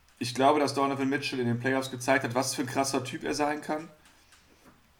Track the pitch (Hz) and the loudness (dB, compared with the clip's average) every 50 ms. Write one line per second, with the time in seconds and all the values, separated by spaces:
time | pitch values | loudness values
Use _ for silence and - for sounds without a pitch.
0 | _ _ _ _ 120 120 - 123 131 139 151 151 143 131 120 139 139 139 139 127 | _ _ _ _ -8 -6 -2 4 4 6 6 6 4 2 2 2 0 0 2 0
1 | 135 135 135 131 135 - - 131 123 117 120 120 120 131 131 135 131 131 - 123 | 0 0 0 0 -2 -4 -2 -2 0 0 0 0 0 0 0 0 0 -2 -6 -6
2 | 123 - 135 139 - 131 117 127 135 - - - 143 123 - 139 135 131 - 135 | 2 2 2 2 2 0 0 0 0 0 -2 -4 -4 -2 0 -2 -2 0 0 -2
3 | 131 - - 160 - 139 147 139 147 143 151 151 147 - 156 156 165 170 - - | -2 -4 -8 -8 -4 -4 -2 0 0 -2 -2 -4 -4 -4 -6 -6 -6 -10 -16 -20
4 | - - - - _ _ - - _ _ - _ _ - - _ _ _ _ _ | -20 -20 -20 -20 _ _ -20 -20 _ _ -20 _ _ -20 -20 _ _ _ _ _